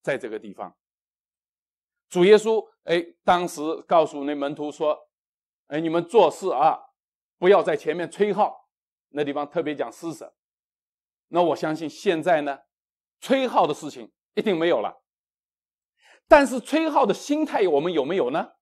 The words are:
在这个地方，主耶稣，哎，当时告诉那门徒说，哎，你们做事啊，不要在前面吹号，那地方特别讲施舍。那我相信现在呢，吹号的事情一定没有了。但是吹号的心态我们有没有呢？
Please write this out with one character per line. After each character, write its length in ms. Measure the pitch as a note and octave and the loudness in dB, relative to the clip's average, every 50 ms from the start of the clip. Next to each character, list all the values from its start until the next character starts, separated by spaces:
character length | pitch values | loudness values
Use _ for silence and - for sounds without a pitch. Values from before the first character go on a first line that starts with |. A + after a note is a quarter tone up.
在 160 | _ D#3+ C#3 A#2+ | _ -6 -6 -6
这 100 | A2 A2 | -6 -10
个 100 | G#2+ G#2+ | -10 -12
地 140 | - G#2 | -12 -14
方， 240 | F#2+ - G#2 F2 _ _ _ _ _ _ _ _ _ _ _ _ _ _ _ _ _ _ _ _ _ _ _ _ _ _ _ _ | -14 -14 -14 -16 _ _ _ _ _ _ _ _ _ _ _ _ _ _ _ _ _ _ _ _ _ _ _ _ _ _ _ _
主 160 | - F3+ F3 | 0 2 6
耶 100 | G3 A3 | 6 6
稣， 260 | G#3 G#3+ A3 A3 G#3+ - - _ _ | 6 6 2 -2 -2 -2 -6 _ _
哎， 200 | _ - E3 F3+ E3+ - _ _ _ | _ -2 -2 -2 -2 -6 _ _ _
当 240 | - F#3 F3 F3+ E3+ | 0 0 0 0 -6
时 140 | - D3 D3 D#3 F3 - - _ | -8 -8 -6 -6 -6 -8 -4 _
告 160 | F#3 E3+ D#3 | 2 2 2
诉 200 | - D#3 C#3+ C#3 | 2 -4 -8 -6
那 100 | C#3+ D3 | -6 -6
门 200 | C#3+ C#3 C#3+ D3+ | -6 -6 -8 -6
徒 160 | D3 D3 D3 | -8 -10 -12
说， 380 | C#3+ - D#3+ D3+ D3+ - _ _ _ _ _ _ _ _ _ _ _ _ _ _ | -8 -4 -4 -4 -4 -4 _ _ _ _ _ _ _ _ _ _ _ _ _ _
哎， 120 | C#3 D#3 | -8 -6
你 80 | E3 D#3+ | -4 -2
们 180 | D#3+ E3+ E3+ | -2 -4 -4
做 240 | E3+ - A3+ F3+ D3+ | 2 4 4 4 4
事 160 | C3+ - G3 F#3 | 2 -2 -6 -4
啊， 280 | C#3 B2 D3+ D#3 C3+ - - _ _ _ _ _ _ _ _ _ _ _ | -2 2 2 2 2 0 -10 _ _ _ _ _ _ _ _ _ _ _
不 100 | F3 F#3 | 4 6
要 140 | G3+ F3+ | 6 6
在 120 | D#3 F3 D#3 | 4 0 -4
前 220 | D3 - E3 D3+ | -2 -4 -6 -6
面 140 | F3 E3+ - | -6 -8 -10
吹 240 | - - G#3 G#3 F#3 | -2 -2 -2 -2 2
号， 340 | G3 G#3 D3 - - _ _ _ _ _ _ _ _ _ _ | 0 -2 -2 -2 -12 _ _ _ _ _ _ _ _ _ _
那 160 | - C#3+ D3+ | -6 -6 -6
地 80 | C#3+ | -4
方 160 | C#3 D3 D3 D3 | -4 -6 -8 -6
特 140 | - F3 | -6 -6
别 120 | D3+ D3+ D3 | -6 -4 -6
讲 160 | C3 C3 A#2 | -6 -8 -8
施 220 | A2+ - E3+ E3 | -8 -12 -12 -12
舍。 240 | D3+ - - - _ _ _ _ _ _ _ _ _ _ _ _ _ _ _ _ _ _ _ _ | -12 -12 -16 -20 _ _ _ _ _ _ _ _ _ _ _ _ _ _ _ _ _ _ _ _
那 80 | D3+ E3+ | 0 2
我 140 | F3 D#3+ C#3 | 2 2 2
相 220 | - - D#3 D#3 | -2 -2 -4 -4
信 120 | D#3 E3 D3 | -6 -8 -10
现 320 | - - - G3+ F3 D#3+ | -12 -4 -2 -2 -2 0
在 200 | D3+ F#3 E3+ D3+ | 0 0 0 0
呢， 180 | D3 C#3+ C#3 - _ _ _ _ _ _ _ _ _ _ _ _ | 0 -4 -8 -10 _ _ _ _ _ _ _ _ _ _ _ _
吹 260 | - - B3+ C4+ C4 | -2 0 0 0 0
号 180 | A#3 A#3 A3+ F3+ | 0 2 2 2
的 80 | D3 | 2
事 160 | D3 - - D3 | 0 -6 -10 -14
情 220 | - B2+ A2+ - _ _ _ _ _ | -14 -14 -20 -20 _ _ _ _ _
一 80 | G#3 | -4
定 160 | G#3 G#3+ F#3 D#3+ | -2 -2 -2 0
没 80 | E3 | 0
有 140 | F3 D#3 A#2 | 0 0 0
了。 200 | G#2 F#2+ - _ _ _ _ _ _ _ _ _ _ _ _ _ _ _ _ _ _ _ _ _ _ _ - _ _ | -2 -6 -10 _ _ _ _ _ _ _ _ _ _ _ _ _ _ _ _ _ _ _ _ _ _ _ -20 _ _
但 180 | _ D#4+ D4 C#4 | _ 8 8 8
是 140 | A3 B3 B3 | 4 -2 -8
吹 320 | - - C4+ D#4+ D#4+ D#4+ | -6 -2 -2 0 0 2
号 160 | C#4+ D#4 C4+ | 2 2 2
的 80 | G#3 F3+ | 2 0
心 320 | - - - C#4+ D#4 D#4 | -4 -2 -4 -2 -2 -2
态 220 | - - C#4 G#3 F3+ | -4 -2 0 0 2
我 120 | D3+ C#3 | 2 0
们 120 | D#3 F3+ | 0 0
有 120 | F3 D3+ C3 | -2 -2 -2
没 120 | C#3 F#3 | -2 -2
有 160 | F#3+ C3+ A#2+ | -2 -2 -2
呢？ 220 | C#3 E3+ G#3 - _ _ | -2 -6 -6 -8 _ _